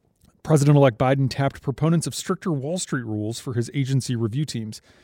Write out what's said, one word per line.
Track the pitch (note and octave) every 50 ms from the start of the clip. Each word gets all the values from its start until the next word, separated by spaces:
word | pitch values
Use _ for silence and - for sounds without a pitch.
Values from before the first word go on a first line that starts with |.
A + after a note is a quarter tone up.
| _ _ _ _ _ _ _ _ -
President-elect | - D#3 D3+ C#3 C#3+ D3+ C#3+ C#3 C3+ A2 -
Biden | C3+ B2+ C#3 C3+ C3+ B2
tapped | - - C#3 C#3 - -
proponents | - - B2+ - D3+ D#3+ E3 E3+ - -
of | B2
stricter | - - - F#3+ - - G3+ D#3+
Wall | C#3 B2 D3 F3 F#3
Street | - - - C3+ A#2+
rules | A2 G#2+ G#2+ G#2 G#2+ A#2 -
for | - C#3+ A#2+
his | A#2+ A#2 A#2 -
agency | C#3+ C3+ B2+ C3+ C3+ - - C3
review | A2+ A#2 A2 G2+ C#3 D#3
teams. | - - A#2+ A2 G#2+ A2 - _ _ - _